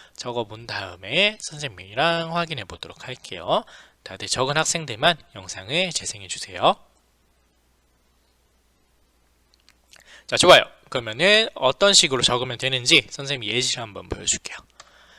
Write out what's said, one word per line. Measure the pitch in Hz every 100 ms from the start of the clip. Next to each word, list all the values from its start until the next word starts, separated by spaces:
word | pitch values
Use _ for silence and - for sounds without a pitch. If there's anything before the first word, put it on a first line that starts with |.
| - -
적어본 | 123 120 107 110 117
다음에 | 101 95 87 95 151 208 214
선생님이랑 | - 151 143 92 95 117 165 170 165 170
확인해 | 165 139 95
보도록 | - - - -
할게요. | 127 - 90 90 190 - - - _
다들 | - 95 98
적은 | 123 131 147
학생들만 | 156 170 147 110 165 160 - 104
영상을 | 92 - 98 160 185
재생해 | - - 101 92
주세요. | - - 90 135 196 _ _ _ _ _ _ _ _ _ _ _ _ _ _ _ _ _ _ _ _ _ _ _ _ _ _ _ _ _ _ _ - - - -
자, | 120
좋아요. | 175 147 - - -
그러면은 | 127 113 113 185 214 226 -
어떤 | 131 - 202
식으로 | 196 160 127
적으면 | 117 120 127 117
되는지 | 131 131 127 156 -
선생님이 | - 139 139 104
예시를 | 117 127 131
한번 | 110 95 90
보여줄게요. | 98 98 - - - - - - _ _